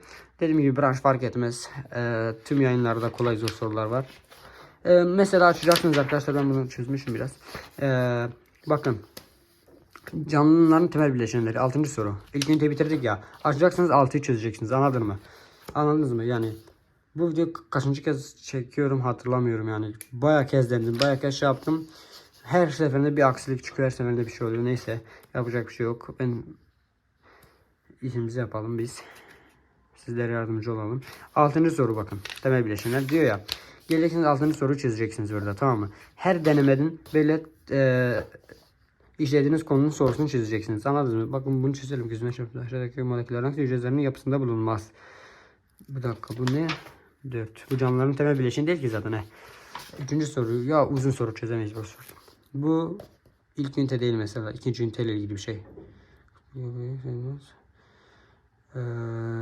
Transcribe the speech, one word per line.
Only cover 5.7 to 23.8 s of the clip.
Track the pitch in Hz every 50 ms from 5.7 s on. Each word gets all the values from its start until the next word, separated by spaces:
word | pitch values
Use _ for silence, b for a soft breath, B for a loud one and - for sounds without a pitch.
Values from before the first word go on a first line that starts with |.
| 170 170 175 165 143 143
arkadaşlar. | 135 135 147 143 135 151 139
Ben | 143 139 139
bunu | 135 135 131 127
çözmüşüm | - 127 120 131 139 135 - 127 113
biraz. | - - 139 - B B B B B B B - -
Ee, | 139 135 127 127 123 123 120 117 120 120 - - _ _ _ _ -
bakın. | 156 151 143 - 131 110 98 - - _ - - _ _ _ _ _ _ _ _ _ - - _ _ - - - - - 165 147
Canlıların | 147 151 147 151 156 160 170 165 160 160 165 175 165
temel | 151 147 151 139 127
bileşenleri. | 120 113 - - 120 113 110 107 120
Altıncı | 131 127 131 147 151 139
soru. | - 113 104 101 101 101 - - -
İlk | 143 143 156
ünite | 156 143 151 147
bitirdik | 143 156 151 151 160 139 123
ya. | 110 101 101 B B B B -
Açacaksınız | 151 143 139 175 175 175 180 180 160
altıyı | 131 143 135 - - 143
çözeceksiniz. | 131 135 123 110 113 113 - - 117 107
Anladın | 127 135 139 143 127 120 107
mı? | 101 98 B B B B B B B B B B B -
Anladınız | 147 151 151 151 156 147 127
mı? | 117 113 113
Yani | 123 123 113 113 110 101 - - - _ _ _ _ _ _ _ _ -
bu | 151 175 165
video | 151 165 165 165 - - - _
kaçıncı | - 143 135 139 139 143
kez | - 160 139 131 - - - _
çekiyorum | - - 139 131 120 - - 147 143 135 135 131
hatırlamıyorum | 127 123 117 - - 123 127 123 123 120 113 110 110 110
yani. | 110 107 110 107 110 - - -
Bayağı | 123 120 143 151 156 143 135
kez | - 139 135 120 117
denedim. | 123 117 113 117 117 120
Bayağı | 139 143 135 135
kez | 147 139 139
şey | - 143
yaptım. | 139 127 131 - 156 160 160 160 B B B B B B B B B B _
Her | - - 175 180 175 151
seferinde | 127 147 160 139 131 139 143 151 147
bir | 143 139 131
aksilik | 120 - - 135 131 127 -
çıkıyor. | - - 139